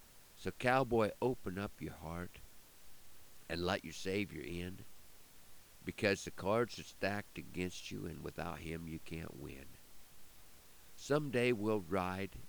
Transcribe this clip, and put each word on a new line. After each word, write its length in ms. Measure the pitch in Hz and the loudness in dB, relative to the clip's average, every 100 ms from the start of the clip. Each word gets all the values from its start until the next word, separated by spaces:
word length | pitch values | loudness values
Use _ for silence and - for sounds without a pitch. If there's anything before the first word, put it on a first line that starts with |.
| - - - - | -18 -18 -18 -6
So, 140 | 92 | -4
cowboy, 600 | - 127 131 123 117 104 - | 2 6 6 6 6 4 4
open 380 | 123 123 104 92 | 2 2 -2 -2
up 200 | 104 - | -2 -4
your 140 | 78 | -6
heart 460 | - 80 85 87 - - - - - - - - - - - - | -6 -4 -4 -4 -8 -14 -14 -16 -14 -10 -10 -10 -10 -10 -12 -4
and 160 | 85 | 0
let 200 | 90 98 | 4 2
your 100 | 82 | 0
Savior 480 | 80 95 98 92 82 | -4 2 2 2 -2
in, 420 | 67 87 90 95 - - - - - - - - - - - | -4 -2 -4 -4 -8 -10 -12 -14 -14 -14 -12 -14 -14 -8 -6
because 400 | - 104 98 - | 2 4 4 2
the 60 | |
cards 480 | - 90 110 117 - | 0 4 6 4 0
are 40 | |
stacked 540 | - - 95 104 - - | -10 0 2 2 -2 -8
against 540 | - 90 90 - - | -4 -2 0 -2 -6
you, 160 | 98 92 | -4 -4
and 160 | 76 | -4
without 380 | 73 76 85 78 | -6 -4 -4 -4
him 260 | 82 82 82 | -4 -4 -4
you 100 | 80 | -6
can't 400 | - 82 82 65 | -4 -4 -4 -6
win. 300 | 73 67 67 - - - - - - - - - - - - - | -8 -8 -10 -12 -12 -12 -10 -10 -12 -12 -14 -16 -16 -16 -14 -8
Someday 560 | - 147 147 123 123 | 4 4 6 6 6
we'll 300 | 117 107 107 | 6 6 4
ride 580 | 82 95 90 92 98 120 | 4 2 4 0 -2 -4